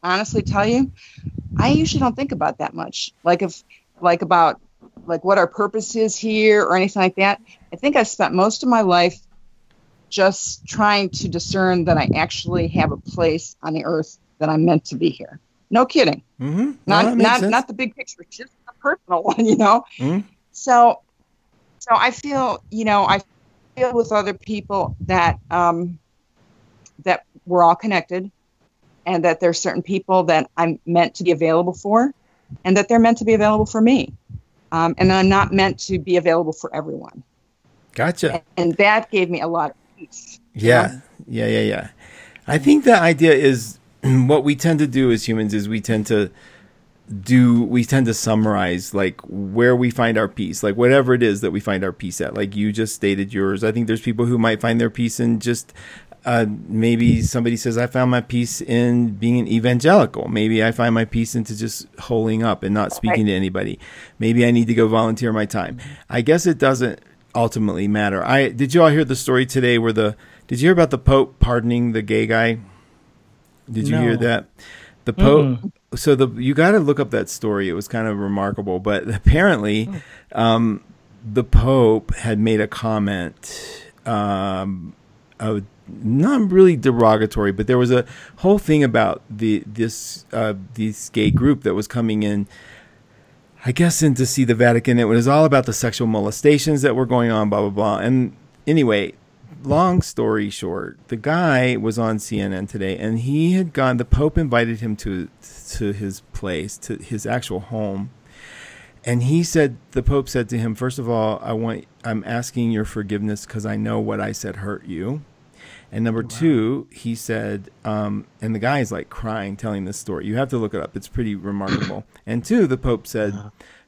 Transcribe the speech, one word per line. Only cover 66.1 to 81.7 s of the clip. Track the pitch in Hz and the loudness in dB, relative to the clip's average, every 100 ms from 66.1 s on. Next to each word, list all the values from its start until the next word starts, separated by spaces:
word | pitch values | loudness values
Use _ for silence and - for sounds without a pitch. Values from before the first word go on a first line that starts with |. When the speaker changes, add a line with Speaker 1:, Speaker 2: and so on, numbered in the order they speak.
| 123 | -2
Speaker 2:
guess | 120 165 175 | 2 2 2
it | 147 | 2
doesn't | 135 131 123 - _ _ _ | 0 0 -2 -6 _ _ _
ultimately | 123 113 - 104 85 101 | -2 -2 0 -2 -2 -2
matter. | 107 104 98 | 0 0 -2
I, | 90 135 131 | 0 0 0
did | 117 135 165 | 0 0 6
you | |
all | 160 | 6
hear | 147 139 | 6 0
the | 131 | -2
story | - 127 127 | 0 0 0
today | 131 123 120 | 0 2 2
where | 113 | 2
the, | 110 107 110 - - - | 2 0 -2 -14 -20 -8
did | 127 | 0
you | 156 | 4
hear | |
about | 175 165 | 4 4
the | 135 | 2
Pope | - 135 - - | 4 4 2 0
pardoning | 120 120 117 120 120 | 0 2 0 0 0
the | 110 | -2
gay | 104 107 110 | -2 0 2
guy? | 113 117 117 95 - _ _ _ _ _ _ _ _ - | 2 0 -2 -10 -20 _ _ _ _ _ _ _ _ -10
Did | 113 143 | -6 -2
you | 117 | 0
hear | 117 | 2
Speaker 3:
No. | 113 | 2
Speaker 2:
that? | 120 113 - _ - - - _ - | 0 -2 -6 _ -20 -20 -20 _ -6
The | |
Pope, | 117 120 151 139 | 2 6 6 4
Speaker 3:
Mm-mm. | 123 - - _ 120 | 0 -8 -14 _ -2
Speaker 2:
so | 151 135 | 2 4
the, | 131 110 | 2 0
you | 123 | 0
gotta | 139 170 214 | 4 4 4
look | 147 143 | 2 0
up | 123 | -2
that | 113 95 | -4 -4
story. | - 110 101 95 | -6 -4 -2 -2
It | |
was | 85 101 | -4 -6
kind | 117 110 | -4 -4
of | 101 | -4
remarkable, | 101 101 98 98 98 92 | -4 -2 -2 -4 -4 -4
but | 104 101 - | -2 -2 -2
apparently, | 101 - 147 196 143 104 104 117 | 2 4 6 4 2 0 -2 -4
Speaker 3:
Hmm. | 185 - - _ | -8 -14 -20 _
Speaker 2:
um, | - 113 113 113 101 - _ _ _ 113 | 0 2 2 0 -2 -10 _ _ _ -4
the | 107 120 | -4 4
Pope | - 123 | 4 4